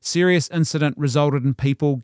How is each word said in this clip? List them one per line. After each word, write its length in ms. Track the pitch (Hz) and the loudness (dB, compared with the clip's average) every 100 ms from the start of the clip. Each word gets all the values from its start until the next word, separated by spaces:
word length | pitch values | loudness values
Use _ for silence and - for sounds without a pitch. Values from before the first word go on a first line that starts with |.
Serious 480 | - 170 180 180 143 | -6 0 2 2 0
incident 500 | 170 160 160 147 127 | -2 -2 0 -2 -2
resulted 460 | 147 131 147 139 | -2 0 2 0
in 100 | 131 | -2
people 480 | 131 139 135 147 135 | 0 -2 0 -2 -2